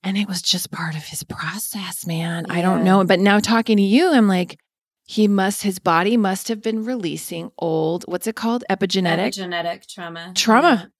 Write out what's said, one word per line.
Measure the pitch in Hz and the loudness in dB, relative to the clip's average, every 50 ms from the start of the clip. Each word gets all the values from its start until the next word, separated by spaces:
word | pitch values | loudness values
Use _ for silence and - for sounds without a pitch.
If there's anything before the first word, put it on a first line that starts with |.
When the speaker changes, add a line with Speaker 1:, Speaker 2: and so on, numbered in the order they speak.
| - | -4
Speaker 1:
And | 185 190 202 | -2 -2 -2
it | 208 | -2
was | 202 190 175 - | -2 -4 -6 -2
just | - - 180 - - - | -2 -2 -2 -4 -8 -8
part | - 165 165 156 | -6 -6 -6 -6
of | 156 147 | -8 -10
his | - - - - | -10 -12 -12 -12
process, | _ - - 156 156 170 208 - - - 208 196 180 - - - 175 | _ -10 -8 -8 -8 -8 -8 -10 -10 -8 -8 -10 -8 -10 -10 -8 -6
man. | 165 160 165 170 170 170 165 - | -4 -4 -4 -4 -4 -6 -6 -4
I | 165 175 | -2 0
don't | 170 185 185 180 | 2 2 2 2
Speaker 2:
Yeah. | - | 4
Speaker 1:
know. | 185 190 196 190 | 4 4 4 4
But | 170 190 180 | 4 2 4
now | 190 202 202 208 | 4 4 4 4
talking | 214 - 226 226 226 - 220 | 4 2 0 0 2 2 4
to | 208 196 | 4 4
you, | 196 208 262 339 370 | 4 4 4 4 6
I'm | 320 254 220 | 6 6 6
like, | 202 190 180 180 180 - _ _ _ _ _ _ _ _ _ _ | 4 4 2 0 -4 -8 _ _ _ _ _ _ _ _ _ _
he | _ - - 214 208 | _ 0 2 2 4
must, | 202 196 190 196 196 - - | 4 2 2 0 -2 -2 -4
his | 208 185 185 | -4 -4 -2
body | _ 180 170 160 180 202 233 | _ 2 2 4 2 2 2
must | 240 208 190 190 190 - - | 2 2 0 -2 -4 -4 -6
have | 226 208 | -8 -4
been | 214 226 220 220 214 | -4 -4 -4 -4 -4
releasing | 226 254 240 190 165 147 156 - - 175 170 165 - _ | -6 -6 -4 -4 -6 -6 -6 -8 -10 -10 -10 -10 -12 _
old, | - - 165 160 160 160 160 170 175 - - | -6 -4 -2 0 0 0 0 -2 -4 -4 -6
what's | 175 180 - | -6 -4 -4
it | 220 226 | -6 -6
called? | - - 233 233 247 240 - | -4 -2 -2 -2 -2 -2 -4
Epigenetic? | 190 190 202 190 185 190 185 175 165 170 190 226 | -2 -2 -2 -2 0 0 0 2 0 0 0 -2
Speaker 2:
Epigenetic | - 202 190 175 175 170 170 170 175 185 _ | -4 -6 -8 -8 -6 -6 -4 -6 -8 -8 _
trauma. | _ - - 175 170 165 165 170 180 180 | _ -18 -14 -14 -14 -14 -14 -16 -8 -4
Speaker 1:
Trauma. | - - 226 233 240 302 349 277 196 170 - _ | -2 2 4 6 6 6 6 4 4 0 -8 _